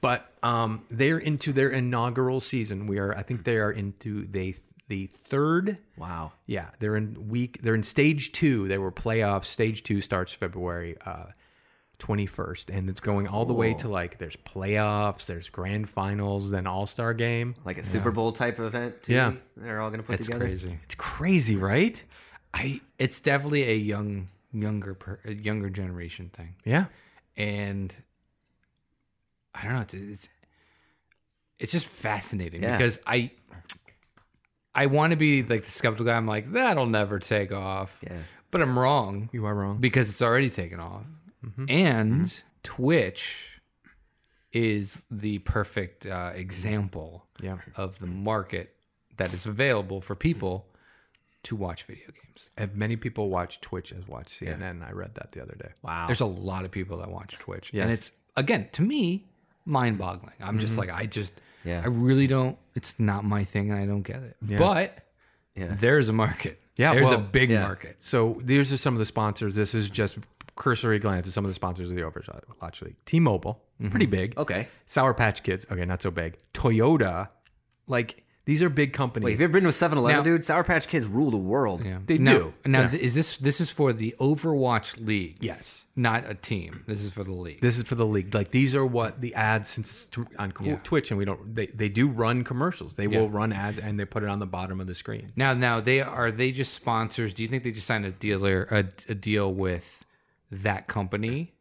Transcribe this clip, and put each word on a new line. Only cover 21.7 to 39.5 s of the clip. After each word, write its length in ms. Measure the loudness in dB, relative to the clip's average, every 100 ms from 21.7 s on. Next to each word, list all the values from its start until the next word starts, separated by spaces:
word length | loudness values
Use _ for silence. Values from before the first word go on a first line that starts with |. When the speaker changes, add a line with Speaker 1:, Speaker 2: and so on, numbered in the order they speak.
| 4 4 0 -16 -20 -20 -20 _
Speaker 3:
I, 280 | -4 -4 -4 -10 _
it's 220 | -2 0
definitely 440 | 2 2 2 0 2
a 60 | 2
young 540 | 0 -2 -2 -4 -8 _ _
younger 400 | -4 -2 -2 -6
per-, 260 | -10 -12 -12 -10
a 80 |
younger 360 | -6 -4 -2 -2
generation 600 | -4 -6 -6 -10 -12 -14
thing. 220 | -14 -18 -10 0
Speaker 1:
Yeah. 200 | 2 2 -4 _ _ _ -6
Speaker 3:
And 560 | -4 -2 -4 -4 -6 -10 -20 _ _ _ _ _ _ _ _ _ _ _ _ _ _
I 100 | -12
don't 100 | -6 -4
know, 60 |
it's, 120 | -4
it's, 360 | -10 -12 -14 -16 _ _ _ _ _ _ _ _ _ _ _ _ _
it's 120 | -2
just 160 | -2 -2
fascinating 760 | -4 -2 -2 -2 -4 -4 -2
Speaker 2:
Yeah. 140 | -2 4
Speaker 3:
because 220 | 2 2 0
I, 260 | 0 0 -8 _ -20 -6 -6 -6 _ _ _ _ _ _ _ _
I 120 | 2 4
wanna 300 | 4 4 4
be, 260 | 4 4
like, 220 | 4 0 0
the 60 |
skeptical 340 | 0 0 2 2
guy. 100 | 2
I'm 100 | 2
like, 240 | -2 -2
"That'll 320 | 0 2 2 2
never 340 | 2 0 -2
take 320 | 0 0 0
off." 480 | -4 -4 -4 -6 -10
Speaker 2:
Yeah. 160 | -12 -12 -12 -16 _
Speaker 3:
But 100 | 0
I'm 160 | 2 4
wrong. 500 | 4 4 2 -4 -6
Speaker 1:
You 140 | -4
are 100 | -2